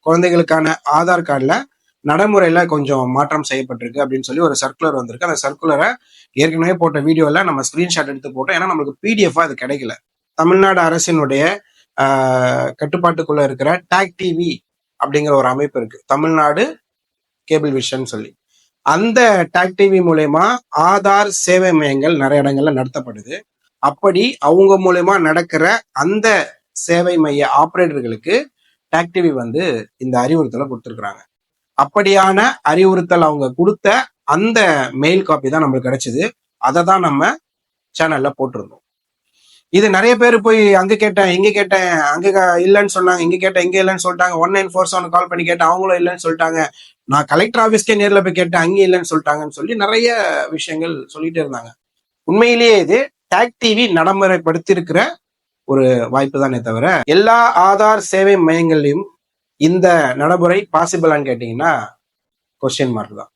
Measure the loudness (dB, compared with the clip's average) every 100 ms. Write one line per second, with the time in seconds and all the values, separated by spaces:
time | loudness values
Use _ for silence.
0 | 2 2 2 2 2 0 0 -4 0 0
1 | 2 0 0 -2 0 -2 -4 _ _ _
2 | -2 0 2 2 4 2 0 -2 -2 -2
3 | 0 -2 -2 -2 -4 -6 -6 -10 -10 -6
4 | -4 -4 -6 -2 -2 -2 -6 -4 -4 -4
5 | -8 -8 -6 -4 -6 -6 -2 0 -2 -4
6 | _ _ _ -2 -2 0 -2 0 0 0
7 | 0 2 2 0 -2 -2 -6 -4 -4 -2
8 | -6 -8 -12 -8 -4 -4 -2 -4 -6 -6
9 | -4 0 0 0 -4 -4 -8 -6 -8 -12
10 | _ _ _ -2 2 4 4 2 0 -2
11 | -2 -2 0 0 -2 -2 _ _ _ -2
12 | 0 2 0 0 0 -2 -4 -6 -6 -2
13 | -2 -2 -4 0 -2 -2 -2 -2 _ -2
14 | -2 _ -6 -2 -4 -6 _ _ _ _
15 | -2 -2 2 2 2 -2 -4 -4 -10 -14
16 | _ -2 0 2 2 0 -4 -6 _ _
17 | _ _ _ _ -4 -2 0 -4 -4 -8
18 | -8 -10 -14 _ _ _ _ _ -2 0
19 | 0 2 4 2 0 -2 -2 2 2 4
20 | 2 2 2 2 0 -2 _ 0 2 2
21 | 2 2 2 -2 0 2 2 2 0 -2
22 | -2 0 2 2 0 0 -2 -2 -4 -8
23 | -12 -16 -16 -18 _ _ _ _ -4 0
24 | 0 0 -2 -2 2 4 4 4 2 0
25 | 2 2 2 0 -2 0 0 0 _ -6
26 | -2 0 0 0 -2 -10 _ -14 -2 0
27 | 0 0 0 0 0 2 0 0 -2 -2
28 | -8 -8 -4 -4 -4 _ _ _ _ -4
29 | -2 0 0 -2 -4 -4 -2 -4 -8 _
30 | -4 -2 0 0 -2 -4 -8 -8 -14 -12
31 | -12 -14 _ _ _ _ _ -2 0 2
32 | 2 4 4 4 0 0 -2 2 4 2
33 | 0 2 2 0 -4 0 0 0 0 0
34 | -2 _ -4 0 0 2 2 0 -2 -2
35 | 0 0 0 -2 0 0 0 -2 -2 -4
36 | -4 -4 -6 -8 _ _ -2 0 2 2
37 | 2 0 -2 -2 _ _ _ _ _ -4
38 | -2 0 -4 -4 -8 -8 -16 _ _ _
39 | _ _ _ _ _ _ _ 2 2 2
40 | 2 4 4 4 4 4 6 4 2 0
41 | 0 2 0 2 2 2 0 0 0 0
42 | 0 0 0 2 2 2 4 4 2 0
43 | 0 2 0 0 0 0 0 0 0 0
44 | -4 0 -2 0 0 0 -2 -2 -2 -2
45 | 0 -2 -2 -4 -4 0 2 2 0 0
46 | 0 -2 -6 -2 -2 -2 -4 _ -20 _
47 | -2 0 2 0 0 2 2 0 0 0
48 | 2 2 0 -2 -2 0 0 2 2 2
49 | 0 -4 -2 -4 -6 -10 -8 -4 -2 0
50 | 0 -2 -2 -4 -6 -8 -8 -8 -6 -8
51 | -12 -10 -8 -6 -6 -8 -14 _ _ _
52 | _ _ -2 2 4 4 4 4 4 0
53 | 0 _ _ 0 0 _ -2 0 0 2
54 | 2 2 2 0 0 -4 0 -2 0 -2
55 | -2 -6 _ _ _ _ -4 0 2 0
56 | 0 -2 -2 -2 -2 -2 -6 -2 0 0
57 | 2 2 4 4 4 4 4 4 4 2
58 | 0 0 2 4 2 2 2 2 0 -2
59 | -6 _ _ _ _ _ 0 2 4 4
60 | 2 0 -2 0 0 0 0 -2 0 0
61 | 0 0 -2 -6 -6 -4 -2 -2 -6 _
62 | _ _ _ _ _ _ -6 -2 -4 -4
63 | -10 -14 -20